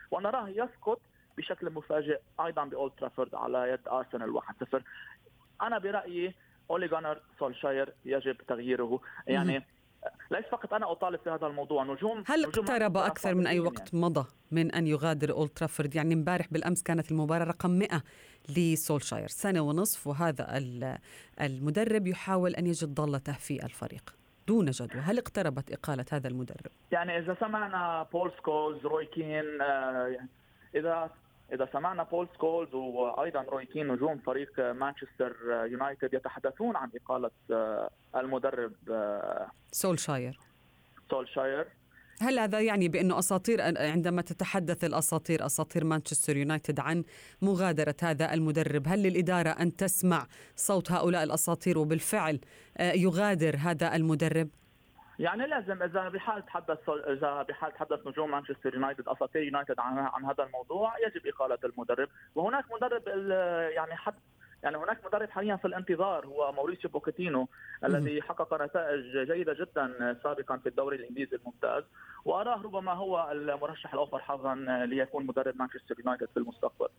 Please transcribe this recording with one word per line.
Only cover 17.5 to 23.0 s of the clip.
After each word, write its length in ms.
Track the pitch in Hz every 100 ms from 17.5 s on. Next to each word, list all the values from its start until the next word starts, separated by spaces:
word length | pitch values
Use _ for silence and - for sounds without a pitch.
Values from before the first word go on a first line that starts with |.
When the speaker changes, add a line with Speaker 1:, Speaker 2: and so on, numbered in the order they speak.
| 170 180
Speaker 2:
مائة 320 | 180 208 156 - - - - - 156
لسولشاير، 720 | 165 156 - 147 - 110 151
سنة 320 | - 202 175
ونصف 460 | 147 151 214 - 143
وهذا 500 | 147 170 139 - 135
ال-، 420 | 127 120 131 131 - - - -
المدرب 680 | 143 131 147 190 220 214 180
يحاول 480 | 180 - 185 180
أن 120 | - 175
يجد 280 | 165 156
ضالته 380 | 143